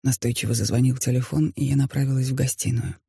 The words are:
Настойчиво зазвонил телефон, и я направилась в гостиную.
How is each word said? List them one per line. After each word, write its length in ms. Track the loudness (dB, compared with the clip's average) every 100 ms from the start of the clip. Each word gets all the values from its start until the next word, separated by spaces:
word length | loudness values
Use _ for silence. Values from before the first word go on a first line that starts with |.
Настойчиво 500 | 0 0 0 -2 -2
зазвонил 440 | -2 0 2 2 2
телефон, 560 | 0 0 0 0 0 0
и 80 |
я 140 | 0 2
направилась 520 | 0 0 0 0 0
в 60 | 0
гостиную. 640 | -2 0 -2 -2 -2 -8